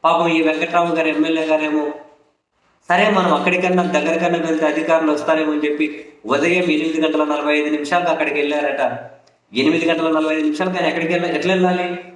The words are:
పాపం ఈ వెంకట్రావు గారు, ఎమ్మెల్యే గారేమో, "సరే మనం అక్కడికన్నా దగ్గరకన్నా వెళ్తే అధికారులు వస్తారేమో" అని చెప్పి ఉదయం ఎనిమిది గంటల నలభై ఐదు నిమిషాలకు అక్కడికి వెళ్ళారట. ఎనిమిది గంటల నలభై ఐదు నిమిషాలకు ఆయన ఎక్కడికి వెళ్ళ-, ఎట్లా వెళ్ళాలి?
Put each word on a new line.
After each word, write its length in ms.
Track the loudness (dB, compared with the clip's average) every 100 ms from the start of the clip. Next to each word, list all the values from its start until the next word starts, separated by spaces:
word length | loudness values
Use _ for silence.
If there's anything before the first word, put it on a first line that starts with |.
పాపం 240 | 2 2 2
ఈ 140 | 2
వెంకట్రావు 540 | 0 0 0 0 0 0
గారు, 120 | 0
ఎమ్మెల్యే 380 | 0 0 0 0
గారేమో, 460 | 0 0 -2 -4 -8 -16 _ _ _ _ _ _ _ -2
"సరే 200 | 2 4
మనం 240 | 2 2
అక్కడికన్నా 500 | 2 0 0 2 2
దగ్గరకన్నా 560 | 2 0 0 0 0 0
వెళ్తే 260 | -2 0 0
అధికారులు 460 | 0 0 2 2
వస్తారేమో" 400 | 0 0 0 0
అని 140 | 0 -2
చెప్పి 480 | -2 -4 -4 -16 -16 -2
ఉదయం 380 | 0 2 2
ఎనిమిది 380 | 0 0 0 0
గంటల 220 | 0 0
నలభై 340 | 0 -2 0 0
ఐదు 120 | 0
నిమిషాలకు 420 | -2 0 0 0
అక్కడికి 280 | 0 -2 0
వెళ్ళారట. 680 | -2 -2 -2 -2 -2 -4 -14 -20 _ _ _
ఎనిమిది 320 | 0 2 2 0
గంటల 260 | 0 0
నలభై 240 | 0 0 0
ఐదు 80 |
నిమిషాలకు 320 | -2 -2 -2 0
ఆయన 100 | -2
ఎక్కడికి 280 | -2 -2
వెళ్ళ-, 220 | -2 -2 -2
ఎట్లా 180 | 0
వెళ్ళాలి? 460 | 2 2 0 -4 -8 -12